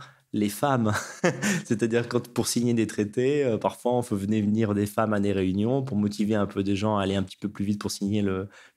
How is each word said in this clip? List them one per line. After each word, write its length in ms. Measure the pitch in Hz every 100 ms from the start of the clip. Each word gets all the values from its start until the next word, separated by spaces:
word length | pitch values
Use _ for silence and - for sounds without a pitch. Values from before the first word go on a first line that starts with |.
| - - _
les 160 | 107 104
femmes. 420 | 101 147 131 107 104 - -
<laughs> 420 | 175 131 196 185 -
C'est-à-dire 420 | 110 117 113 117
quand, 200 | 120 -
pour 180 | - 117
signer 260 | - 120
des 140 | 117 107
traités, 560 | - 104 104 127 147
euh, 140 | 135 107
parfois 360 | 98 - 123
on 80 | 123
fait 140 | 120 101
venir, 300 | 98 110 104
venir 280 | 107 110
des 120 | 104 101
femmes 280 | - 110
à 60 | 104
des 120 | 101
réunions 500 | 98 95 95 107 135
pour 140 | 131 104
motiver 380 | 104 104 104 107
un 120 | 101
peu 160 | 101
des 120 | 98 101
gens 220 | 107 107
à 60 |
aller 120 | 95 98
un 80 |
petit 140 | 92 -
peu 120 | 101
plus 160 | 104 101
vite 140 | 104
pour 120 | 101
signer 300 | - 101 104
le, 260 | 101 95 98 - -